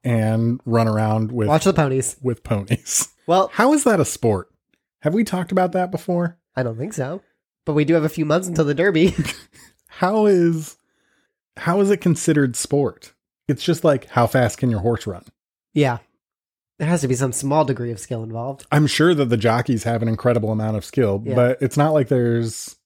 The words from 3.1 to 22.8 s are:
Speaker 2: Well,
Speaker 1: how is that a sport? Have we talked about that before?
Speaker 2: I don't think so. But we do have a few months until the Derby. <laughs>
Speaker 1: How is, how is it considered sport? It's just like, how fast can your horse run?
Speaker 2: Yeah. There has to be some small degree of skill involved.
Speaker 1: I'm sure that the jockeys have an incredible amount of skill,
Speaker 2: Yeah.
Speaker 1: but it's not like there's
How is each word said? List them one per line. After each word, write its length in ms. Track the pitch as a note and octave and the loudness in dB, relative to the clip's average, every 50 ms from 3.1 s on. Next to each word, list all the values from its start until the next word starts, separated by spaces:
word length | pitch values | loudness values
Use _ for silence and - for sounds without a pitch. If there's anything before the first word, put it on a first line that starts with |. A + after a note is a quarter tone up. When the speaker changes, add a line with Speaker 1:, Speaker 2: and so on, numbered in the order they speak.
| _ _ _ | _ _ _
Speaker 2:
Well, 240 | - E3+ F#3+ F#3+ - | 0 2 2 2 0
Speaker 1:
how 220 | - - A3+ C4 D#4 | 0 0 2 4 4
is 100 | D4 - | 2 2
that 160 | B3+ G#3+ F3 | 2 2 2
a 60 | C#3 | 0
sport? 420 | - - - - A#2 G#2 F#2 - _ _ _ _ _ _ _ _ _ _ _ | -2 -4 -2 0 0 0 0 -4 _ _ _ _ _ _ _ _ _ _ _
Have 100 | - D3+ E3+ | -4 -2 0
we 100 | A3+ A3+ | 0 0
talked 260 | - - F#3 F3 - | 0 -2 -6 -4 -2
about 200 | F#3+ F#3 F#3 F3+ | 0 0 0 0
that 180 | F3+ F#3 F3+ F3+ | 0 -2 -4 -4
before? 480 | F#3 E3+ - - F3+ F3 F3 E3+ E3+ _ _ _ _ | -6 -8 -4 -4 -2 -2 -2 -4 -6 _ _ _ _
Speaker 2:
I 60 | C3+ | -6
don't 160 | B2+ A#2+ A2+ A2+ | -4 -4 -6 -8
think 140 | C#3 G#3+ G#3+ | -10 -8 -6
so. 260 | D#3 B2+ C3 E3+ G3 _ _ _ _ _ _ _ _ _ | -8 -6 -6 -8 -12 _ _ _ _ _ _ _ _ _
But 60 | - D3 | -2 0
we 100 | D3+ D3+ | 0 2
do 100 | C#3 E3 | 4 2
have 100 | E3 D3+ | 2 2
a 40 | D#3 | 0
few 160 | - E3 D#3 | -2 -4 -2
months 220 | D3+ D3+ F3 F#3 F3+ | 0 0 -2 -2 -2
until 160 | E3+ D#3 D#3+ | -2 0 0
the 100 | C#3+ D3 | 0 0
Derby. 400 | C#3 F3 G3+ F3 D#3+ F3 F#3+ - - | 0 0 2 4 4 4 4 2 0
<laughs> 40 | D3 - - - - _ _ - - _ _ _ _ _ | -6 -6 -8 -12 -18 _ _ -20 -20 _ _ _ _ _
Speaker 1:
How 360 | - - F#3 F3+ G#3+ G#3+ G#3+ | -6 -2 -2 0 2 2 4
is, 500 | G#3 G3 F3+ E3+ E3+ E3 D#3+ D#3 - - _ _ _ _ _ _ _ _ _ _ _ _ _ _ _ _ - | 4 4 4 4 2 2 0 -6 -10 -16 _ _ _ _ _ _ _ _ _ _ _ _ _ _ _ _ -6
how 220 | - E3+ F3 G3+ | -4 -2 2 2
is 100 | G3 G3 | 2 2
it 80 | G3+ F3+ | 2 2
considered 580 | - F3+ D#3+ - - - D#3 D3 C#3 B2+ A#2+ | 2 0 0 2 0 2 2 2 2 0 -2
sport? 560 | - - - C#3+ C#3+ C#3 A#2 - _ - - _ _ _ _ _ _ _ - | -6 -4 -2 0 0 0 -2 -4 _ -20 -20 _ _ _ _ _ _ _ -4
It's 140 | C#3+ - | -4 -2
just 220 | - - E3 - - | 0 -2 -2 2 2
like, 220 | D#3+ C#3+ B2+ - - | 2 2 2 -2 -4
how 180 | - B2 A#2 | 0 0 0
fast 300 | A2 - C3 B2 G#2+ - | 2 2 2 2 2 0
can 140 | - - B2 | -2 -2 -2
your 100 | A2+ G2+ | -2 0
horse 260 | F#2 A#2+ A#2+ G#2+ - | 0 -2 -2 -2 -4
run? 180 | G#2 F#2 F2+ _ - _ _ _ _ _ _ _ _ _ | -10 -10 -10 _ -20 _ _ _ _ _ _ _ _ _
Speaker 2:
Yeah. 240 | D#3 D3 C3 A#2+ A2 _ _ _ _ _ _ _ _ _ _ _ _ _ _ _ _ | 0 0 0 0 -4 _ _ _ _ _ _ _ _ _ _ _ _ _ _ _ _
There 100 | D3+ D#3 | -2 0
has 140 | F3 E3+ | 0 0
to 60 | C#3+ B2 | 0 -2
be 80 | C3 | 0
some 160 | B2 C3+ C3 | 0 -2 -4
small 340 | A#2 - C#3 C#3 C#3+ D#3 D3+ | -4 -4 -4 0 0 0 2
degree 240 | C3+ C3 A#2+ A#2+ A#2+ | 0 -2 -4 -4 -8
of 80 | A#2 G#2 | -8 -10
skill 220 | - - B2+ A2+ | -8 -8 -8 -8
involved. 420 | A2+ A2+ A2 A#2 A#2 C3+ C3+ - - _ | -8 -8 -8 -8 -8 -8 -10 -12 -6 _
Speaker 1:
I'm 140 | D#3 D3 D3+ | 2 2 2
sure 280 | C#3 - - D3+ F3 F3 | 2 2 2 2 4 4
that 120 | D3 C#3 | 2 2
the 100 | A#2 A#2+ | 0 0
jockeys 460 | A#2 A2 A#2 A2+ A#2+ - - B2+ A2 - | 2 2 2 2 2 0 0 -2 -2 0
have 160 | A#2 A#2 A2+ | -2 -2 -2
an 80 | A2+ A2+ | -2 -2
incredible 440 | A2+ G#2+ - B2 A#2+ A#2+ G#2+ A2 | -2 0 0 0 0 2 0 -2
amount 260 | A2 G#2+ G#2+ A2 A2 G#2 | -2 -2 -2 -2 -4 -4
of 80 | - | -6
skill, 340 | - - C#3 B2 G#2 G2 G2 A2+ | -4 -2 0 0 0 0 -2 -4
Speaker 2:
Yeah. 80 | - B2+ | -2 0
Speaker 1:
but 240 | B2 B2 B2 C3 - | 2 2 2 2 0
it's 160 | C#3 B2+ - | -2 -2 0
not 160 | D3 D3 D#3 | 0 2 2
like 160 | D#3 D3+ C3 - | 2 0 2 2
there's 680 | C#3+ B2+ A#2+ A#2+ A#2 A#2 A#2 A2+ G#2+ - - - - _ | 0 0 2 2 0 0 -2 -4 -6 -10 -14 -16 -18 _